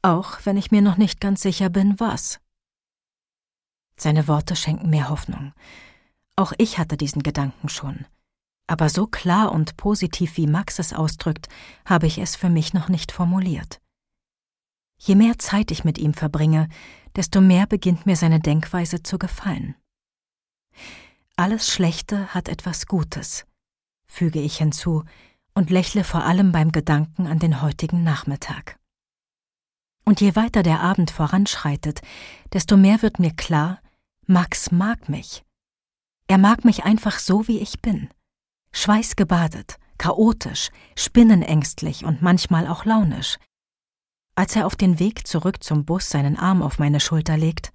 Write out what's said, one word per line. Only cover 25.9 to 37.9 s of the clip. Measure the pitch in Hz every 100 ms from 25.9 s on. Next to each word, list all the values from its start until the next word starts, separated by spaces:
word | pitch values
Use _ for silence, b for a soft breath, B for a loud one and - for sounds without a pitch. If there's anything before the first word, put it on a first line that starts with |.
| 208
vor | 185 -
allem | - 180 196
beim | 170 156
Gedanken | 156 151 147 156 - 170
an | 160
den | 165 135
heutigen | 147 143 160 175
Nachmittag. | 165 147 - 143 - 143 - - _ _ _ _ _ _ _ _ _ _ _ _
Und | - 202
je | 202 185
weiter | 226 214
der | 170 160
Abend | 175 190 165
voranschreitet, | - 151 190 202 - 151 147 151 147 B B B B B
desto | 190 - 196
mehr | 190 214
wird | 220 -
mir | 170
klar, | 160 - 156 156 185 _ _ _ _ -
Max | 180 170 - -
mag | 175 202 226 -
mich. | 143 - - _ _ _ _ _ _ _ _ -
Er | 190
mag | 202 233 240
mich | -
einfach | - 214 214 -
so, | - 196 220
wie | 220
ich | 202 -
bin. | 233